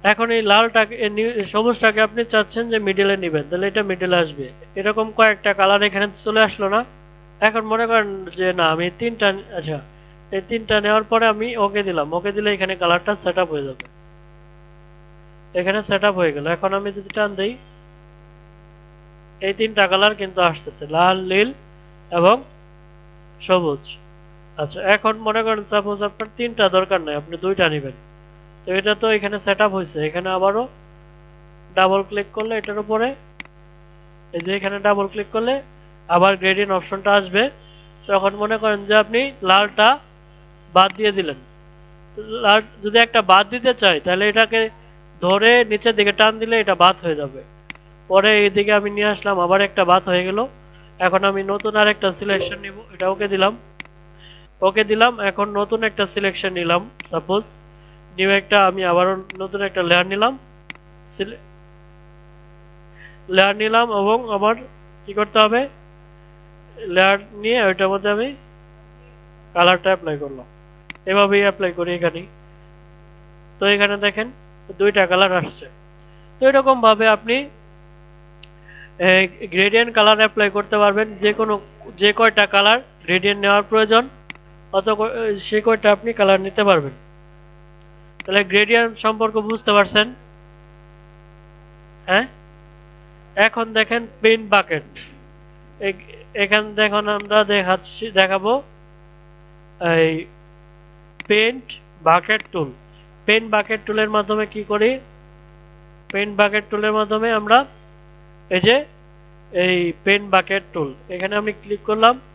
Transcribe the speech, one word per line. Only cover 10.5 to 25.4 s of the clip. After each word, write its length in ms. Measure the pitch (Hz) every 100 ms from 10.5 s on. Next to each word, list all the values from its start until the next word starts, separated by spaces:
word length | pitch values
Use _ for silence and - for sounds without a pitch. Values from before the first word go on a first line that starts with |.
তিনটা 240 | 226 220 214
নেওয়ার 200 | 208 214 214
পরে 140 | 226 226
আমি 160 | 214 233 233
ওকে 180 | 202 208 196
দিলাম, 180 | 165 147 170
ওকে 140 | 196 202
দিলে 120 | 208 196
এখানে 180 | 190 185
কালারটা 300 | 175 175 190 208
সেট 160 | 185 180
আপ 60 | 175
হয়ে 100 | 151 139
যাবে, 160 | 131 - _ - - - - - - - - - - - - - - -
এখানে 240 | 180 180 208 202
সেট 140 | 196 208
আপ 60 | 185
হয়ে 120 | 165 143
গেল। 100 | 151 170
এখন 140 | 190 196
আমি 100 | 202 196
যদি 140 | 196 220
টান 140 | 208 190
দেই 120 | 202 247 - - - - - - - - - - - - - - - - - -
এই 140 | 190 196
তিনটা 220 | 220 214 190
color 220 | 190 208 202
কিন্তু 200 | 190 185 175
আসতেছে, 340 | 151 147 - 147
লাল, 220 | 160 180 185 185
নীল 180 | 185 233 269 - - - - - 175
এবং 180 | 180 247 277 - - - - - - - - - -
সবুজ। 380 | 185 165 143 - - - - - - - -
আচ্ছা, 160 | 147 180 196
এখন 200 | 202 220 220 214
মনে 140 | 220